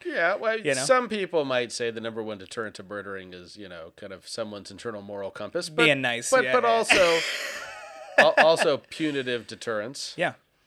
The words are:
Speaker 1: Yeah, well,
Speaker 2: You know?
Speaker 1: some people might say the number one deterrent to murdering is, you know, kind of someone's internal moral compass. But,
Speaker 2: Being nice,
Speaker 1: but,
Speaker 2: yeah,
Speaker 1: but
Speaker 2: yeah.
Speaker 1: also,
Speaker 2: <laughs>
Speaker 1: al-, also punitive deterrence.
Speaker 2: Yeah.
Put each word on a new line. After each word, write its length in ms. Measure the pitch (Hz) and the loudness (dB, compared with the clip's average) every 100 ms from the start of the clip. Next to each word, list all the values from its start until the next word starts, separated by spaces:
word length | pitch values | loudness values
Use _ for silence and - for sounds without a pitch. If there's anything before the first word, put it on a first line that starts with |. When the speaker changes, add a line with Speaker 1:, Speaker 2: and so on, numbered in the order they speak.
| 359 | -6
Speaker 1:
Yeah, 300 | 254 170 202 | 0 0 0
well, 220 | 226 220 | 0 0
Speaker 2:
You 160 | 180 | 0
know? 100 | 131 | 0
Speaker 1:
some 260 | 139 254 240 | 4 2 2
people 360 | 214 185 165 139 | -4 -2 0 0
might 260 | 127 117 | 0 -2
say 200 | - 117 | -2 -4
the 100 | 113 | -4
number 220 | 113 113 | -6 -6
one 160 | 110 101 | -8 -8
deterrent 340 | 95 - 107 - | -10 -8 -8 -10
to 80 | |
murdering 500 | 92 101 98 98 92 | -10 -10 -8 -12 -12
is, 220 | 90 87 98 | -16 -16 -16
you 140 | 95 | -16
know, 220 | 87 82 - | -14 -16 -16
kind 160 | 101 | -14
of 140 | 92 - | -14 -12
someone's 440 | - 107 104 92 | -8 -8 -8 -14
internal 300 | 98 120 104 | -12 -10 -10
moral 260 | 101 101 98 | -10 -8 -8
compass. 400 | - 104 175 175 | -8 -6 -6 -4
But, 140 | 156 190 | 4 4
Speaker 2:
Being 160 | 139 | 4
nice, 300 | 127 117 120 | 2 -2 2
Speaker 1:
but, 120 | 262 | 2
Speaker 2:
yeah, 100 | 127 | 4
Speaker 1:
but 100 | 254 | 4
Speaker 2:
yeah. 60 | 233 | 4
Speaker 1:
also, 500 | 226 208 214 170 165 - - - - - | 2 6 6 6 4 0 -6 -8 -10 -12
Speaker 2:
<laughs> 480 | - - - - - | -14 -16 -16 0 6
Speaker 1:
al-, 160 | 160 - | 6 8
also 400 | 156 160 180 131 - | 6 6 4 2 -4
punitive 580 | - 156 139 127 120 104 | -4 -2 -2 -2 -4 -4
deterrence. 680 | 107 - 107 110 139 - - | -10 -6 -4 -6 -8 -10 -4
Speaker 2:
Yeah. 180 | 165 - _ _ | -4 -4 _ _